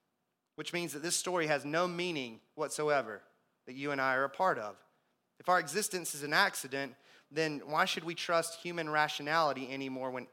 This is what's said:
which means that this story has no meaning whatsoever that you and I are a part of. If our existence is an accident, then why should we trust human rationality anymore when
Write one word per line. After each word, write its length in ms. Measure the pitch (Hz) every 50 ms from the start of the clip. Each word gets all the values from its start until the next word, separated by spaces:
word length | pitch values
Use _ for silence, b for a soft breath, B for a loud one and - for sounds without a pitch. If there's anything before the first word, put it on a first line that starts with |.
| _ _ _ _ _ _ _ _ _ _ _
which 180 | - 156 - 165
means 180 | 175 175 156
that 100 | 139 147
this 140 | 151 175 170
story 320 | - - 185 180 175 160
has 160 | 151 151 135 123
no 240 | 147 151 165 180
meaning 540 | 180 175 170 180 180 165 147 127 117 113 113 _ _ _
whatsoever 640 | 151 151 139 - - 151 147 147 139 120 110 104 95 - _ _ _ _ _ _ _ _
that 100 | 127 127
you 160 | 135 139 147
and 100 | 143 139
I 140 | 131 135 127
are 100 | 131 139
a 40 | 139
part 300 | - - 185 185 151 120
of. 160 | 107 104 98 - _ _ _ _ _ _ _ _ _ _ _ _
If 80 | -
our 100 | 175 180
existence 560 | 180 170 143 151 208 202 - 185 180 165 - -
is 100 | 147 143
an 100 | 151 151
accident, 600 | 175 202 190 - - - 131 135 139 139 123 - b b b b b b b
then 300 | 139 151 160 156 147 135 90
why 200 | 143 151 165 185
should 180 | 185 - 190 160
we 100 | 170 170
trust 460 | - - - 170 165 160 - - -
human 300 | - 175 170 170 156 156
rationality 800 | 151 151 151 147 - - 147 147 156 165 160 147 135 127 131 123
anymore 400 | 135 135 135 135 131 131 131 131
when 160 | 127 127 123 -